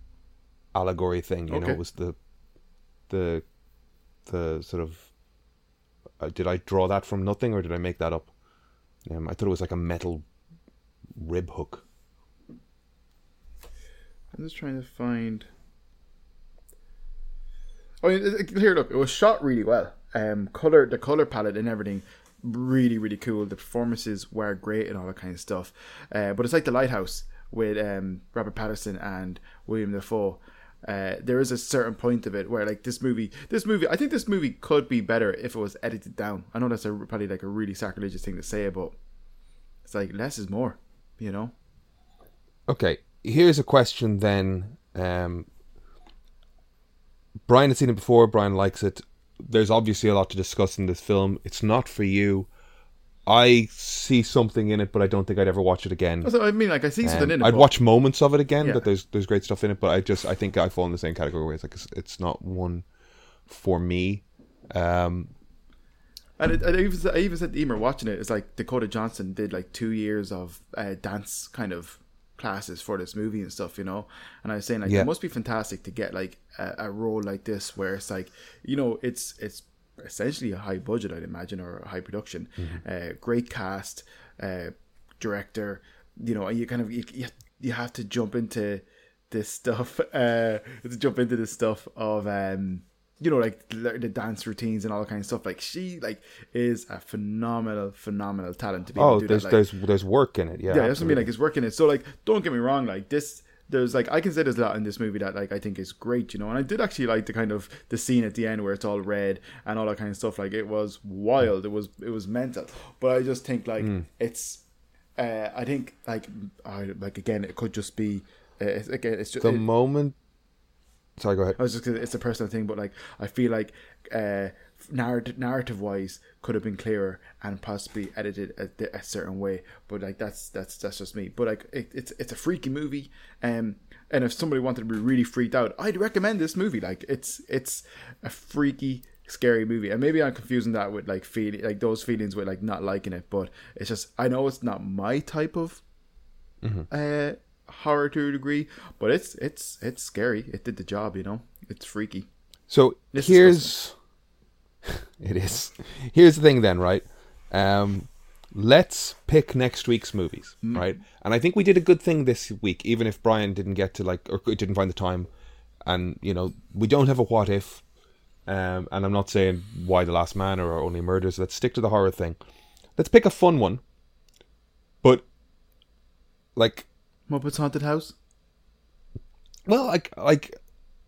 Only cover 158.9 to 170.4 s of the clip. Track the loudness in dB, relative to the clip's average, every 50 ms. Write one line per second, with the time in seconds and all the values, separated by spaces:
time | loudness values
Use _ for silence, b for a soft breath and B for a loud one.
158.9 | 0 -8 -8 -8 -10 -8 _ 4 4 4 4 4 2 2 2 0 0 -2 0 2
159.9 | 2 2 0 -2 -4 -2 -2 -4 -4 -8 -16 -18 -14 _ -6 -4 -2 -2 -2 -2
160.9 | -2 -4 b b b b b 0 2 2 2 2 2 4 6 6 6 6 8 6
161.9 | 6 6 4 2 2 2 4 2 0 0 -2 -10 -6 -2 -2 -2 -2 -2 0 0
162.9 | 0 2 2 0 -2 0 2 2 4 4 2 0 -2 -4 -4 -4 -2 0 -2 -2
163.9 | -2 -4 -2 -2 -2 -4 -4 -6 -6 -4 -2 -2 -2 0 -2 -2 0 0 0 0
164.9 | 0 -2 -2 -2 -2 -2 -4 -8 b b b b b b b b b -10 -4 -4
165.9 | -2 -2 -2 -4 -6 -6 -4 -4 -2 -2 -2 -4 -4 -8 -16 -8 -2 0 2 4
166.9 | 6 6 6 6 6 4 2 4 4 2 4 4 2 0 -2 -6 -14 -20 -20 -20
167.9 | _ _ _ _ _ _ _ _ _ _ -8 -4 -2 -2 -2 -2 -2 -4 -6 -6
168.9 | -4 -2 0 0 2 0 0 0 2 2 4 4 2 0 -4 -10 -12 -6 0 2
169.9 | 4 4 4 4 2 2 0 0 -2 -2